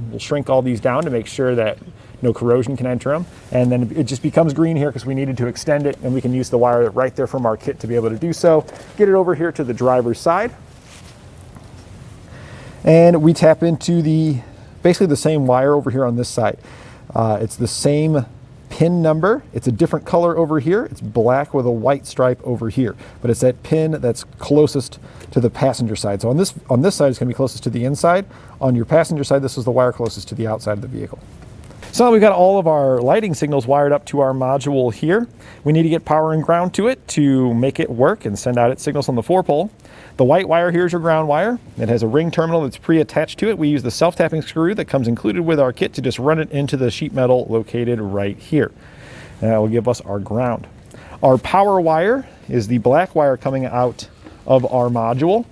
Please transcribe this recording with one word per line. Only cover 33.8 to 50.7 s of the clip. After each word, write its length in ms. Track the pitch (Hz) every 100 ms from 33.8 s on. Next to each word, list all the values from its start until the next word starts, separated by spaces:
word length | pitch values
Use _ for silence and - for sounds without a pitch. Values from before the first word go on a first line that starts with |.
| 143
up 120 | 143 -
to 140 | 143
our 120 | 135
module 600 | 131 127 139 131 139 123
here. 340 | 110 156 202 233 - - -
We 80 | 147
need 120 | 156
to 40 | 165
get 160 | 160
power 300 | - 151 160
and 80 | 160
ground 320 | 156 170 180
to 140 | - 214
it 180 | 262 -
to 460 | - 143 135 127
make 260 | 117 131 -
it 80 | 160
work 380 | 113 139 220 -
and 120 | 101
send 200 | 127 120
out 120 | 120
its 120 | 131
signals 260 | - 147 135
on 60 |
the 80 | 123
four 200 | - 185
pole. 280 | 180 147 202 - - - - -
The 60 |
white 240 | 127 165 180
wire 220 | 165 175
here 140 | 170
is 80 | 180
your 80 | 175
ground 280 | 165 160 156
wire. 300 | 147 208 247 - -
It 100 | 113
has 140 | 120
a 40 | 110
ring 240 | 135 170
terminal 320 | 160 165 165
that's 140 | 139 -
pre-attached 640 | - 165 151 - 156 -
to 100 | 208
it. 80 | 190
We 120 | 151
use 140 | 147
the 80 | 120
self-tapping 520 | - 165 - 165 160
screw 320 | - 160 165
that 120 | 214 165
comes 220 | 139 117
included 340 | 117 107 139
with 180 | 165 156
our 120 | 131
kit 220 | 123 -
to 80 | -
just 160 | 131 117
run 200 | 131 160
it 120 | 151
into 260 | 143 143 139
the 140 | 123
sheet 220 | - 151
metal 340 | 131 123 127 113
located 520 | 113 107 120 120 120
right 360 | 101 101 101 -
here. 340 | - 151 117 - - - - - - -
And 100 | 110
that 60 | 110
will 100 | 107
give 200 | 117 113
us 120 | 120
our 160 | - 101
ground. 480 | 98 107 127 113 -